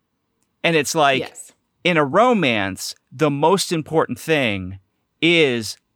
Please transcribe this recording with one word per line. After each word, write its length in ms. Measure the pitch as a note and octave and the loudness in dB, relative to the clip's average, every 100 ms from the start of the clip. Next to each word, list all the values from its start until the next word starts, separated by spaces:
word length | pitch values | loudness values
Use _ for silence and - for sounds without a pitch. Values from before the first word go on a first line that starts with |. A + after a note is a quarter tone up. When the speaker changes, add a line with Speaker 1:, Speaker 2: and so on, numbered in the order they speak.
| _ _ _ _ _ _ | _ _ _ _ _ _
Speaker 1:
And 120 | E3 D#3+ | -2 0
it's 200 | C#3 D#3+ | 0 0
like, 240 | C#3+ C3+ | 2 0
Speaker 2:
Yes. 320 | C3 - - _ _ _ | -4 -14 -20 _ _ _
Speaker 1:
in 140 | E3+ D#3+ | 0 0
a 60 | |
romance, 920 | C#3+ F3+ B3+ A3+ C#3 A2 G2 F#2+ - - _ | 2 2 4 2 0 0 -4 -6 -12 -14 _
the 180 | B2+ D3+ | -2 -2
most 420 | C#3+ E3 F#3+ - | 2 2 2 0
important 460 | E3 - D#3 B2 A#2+ | -6 -2 -2 -2 -4
thing 600 | - D3+ A#2+ G2 F#2 F#2+ _ _ _ _ | -2 0 0 -4 -8 -14 _ _ _ _
is 560 | E3 E3+ C#3+ A#2+ G#2+ - _ | 2 4 2 0 -6 -12 _